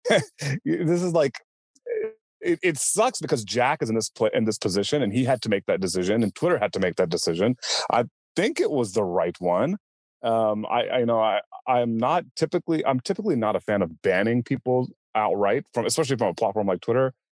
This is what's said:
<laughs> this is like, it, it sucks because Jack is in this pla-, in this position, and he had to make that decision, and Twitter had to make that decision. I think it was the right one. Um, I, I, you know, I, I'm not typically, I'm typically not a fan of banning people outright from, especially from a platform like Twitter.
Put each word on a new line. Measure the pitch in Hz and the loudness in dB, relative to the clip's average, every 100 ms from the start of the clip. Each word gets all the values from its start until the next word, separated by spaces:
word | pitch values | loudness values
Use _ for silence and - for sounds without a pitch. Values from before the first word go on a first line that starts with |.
<laughs> | - 202 - - 147 135 | 0 2 0 -8 -6 -4
this | 135 170 165 175 | -2 -2 0 0
is | 180 | 2
like, | 165 143 - _ _ _ _ - - - - _ - | 2 0 -2 _ _ _ _ -8 -6 -6 -10 _ -8
it, | - 165 | -4 0
it | 180 151 | 0 -2
sucks | - 185 240 - | -2 2 0 0
because | 147 135 | -2 -2
Jack | 101 110 127 - | -2 0 0 0
is | 123 | 0
in | |
this | 113 - | -2 -2
pla-, | - 110 | 0 0
in | - | 2
this | 110 104 | 0 0
position, | 107 92 101 101 | 0 0 0 0
and | 101 | 0
he | 113 | 0
had | 123 110 | 0 0
to | - | 0
make | 101 - | -2 0
that | 92 | -2
decision, | 95 92 90 110 | 0 0 0 2
and | 107 | 0
Twitter | - 165 151 | 0 0 2
had | 104 | 0
to | 101 | 0
make | 92 85 | -2 0
that | 92 | 0
decision. | 85 - 82 107 123 - - - | 0 -2 0 0 0 -4 -4 0
I | 113 120 _ _ - | 0 0 _ _ -2
think | 202 339 | -2 0
it | - | 0
was | 139 113 | 0 0
the | 107 | -2
right | 95 87 87 85 | 0 0 -2 -2
one. | 90 87 135 202 _ _ _ _ | 0 2 0 -2 _ _ _ _
Um, | 120 113 110 107 107 | -2 0 0 0 -2
I, | 120 113 | -2 0
I, | 127 | 0
you | 117 | 2
know, | 113 | 2
I, | 110 104 - - - | 2 0 -4 -10 0
I'm | 123 120 113 | 2 2 0
not | 123 175 - - | 0 0 -2 -4
typically, | 160 175 - 160 | -2 -2 -2 0
I'm | 143 131 | 0 0
typically | - 190 214 131 | -2 -4 0 0
not | 107 98 | 0 -2
a | |
fan | - 101 | 0 0
of | 87 80 | 0 -2
banning | 98 92 110 120 | 0 2 2 0
people | 117 131 127 127 127 - _ | 0 -4 0 0 -2 -10 _
outright | 110 107 98 101 123 - | -2 0 2 2 0 -2
from, | 120 117 | -4 -2
especially | 139 143 131 | 0 0 0
from | 104 | 0
a | |
platform | 87 107 107 101 | 0 0 0 0
like | 92 | -2
Twitter. | - 120 131 - _ | 0 0 0 -4 _